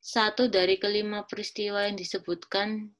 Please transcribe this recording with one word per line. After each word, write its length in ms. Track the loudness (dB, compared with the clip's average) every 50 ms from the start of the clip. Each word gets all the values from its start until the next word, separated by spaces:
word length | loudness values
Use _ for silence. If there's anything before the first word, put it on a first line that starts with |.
satu 480 | _ -2 0 2 2 2 4 2 2 4
dari 320 | 4 4 4 4 4 2
kelima 400 | 2 0 0 0 0 0 -4 -6 -6 _
peristiwa 560 | -8 -8 -8 -8 -6 -4 -4 -2 0 0 0
yang 80 | 0 -2
disebutkan 960 | -4 -8 -6 -6 -6 -4 -4 -6 -6 -6 _ -2 0 0 0 -2 -4 -6 -10 _ _